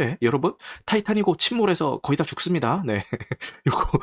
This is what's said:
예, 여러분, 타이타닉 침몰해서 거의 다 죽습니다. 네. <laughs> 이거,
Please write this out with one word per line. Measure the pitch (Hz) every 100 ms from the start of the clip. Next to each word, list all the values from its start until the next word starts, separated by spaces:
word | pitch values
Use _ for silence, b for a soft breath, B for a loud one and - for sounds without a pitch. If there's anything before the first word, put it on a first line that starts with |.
예, | 131 -
여러분, | 117 135 165 - B B
타이타닉 | - 220 208 208 196 165
침몰해서 | - 240 208 175 156 120
거의 | - 143
다 |
죽습니다. | 165 - - 175 123 156
네. | 160 104 -
<laughs> | - - - - - -
이거, | - - -